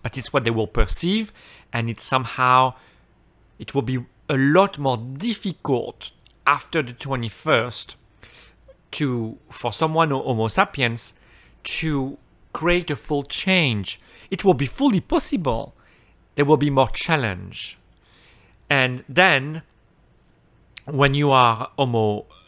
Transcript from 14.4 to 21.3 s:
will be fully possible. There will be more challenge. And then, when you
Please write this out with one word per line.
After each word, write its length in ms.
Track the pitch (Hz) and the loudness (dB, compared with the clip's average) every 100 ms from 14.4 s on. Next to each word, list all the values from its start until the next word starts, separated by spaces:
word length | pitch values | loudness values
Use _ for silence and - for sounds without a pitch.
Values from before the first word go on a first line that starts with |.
| 196 | 2
will 80 | |
be 120 | 143 135 | 2 0
fully 340 | - 277 190 | 0 2 2
possible. 720 | - 311 - 247 143 113 - - _ _ _ _ _ - | 2 0 0 -2 -2 -2 -6 -16 _ _ _ _ _ 0
There 100 | 143 | 4
will 100 | 147 | 4
be 140 | 143 | 4
more 180 | 135 127 | 4 2
challenge. 880 | - - 156 113 92 92 - - - _ _ _ _ _ _ _ _ - | 0 0 0 0 -4 -8 -12 -14 -14 _ _ _ _ _ _ _ _ -2
And 340 | 139 127 127 - | 0 0 -2 -2
then, 500 | 135 190 143 139 160 - _ _ _ _ _ _ _ _ _ _ - - | 4 4 4 0 -10 -14 _ _ _ _ _ _ _ _ _ _ -18 -6
when 260 | 143 139 | 2 2
you 180 | 139 143 | 4 4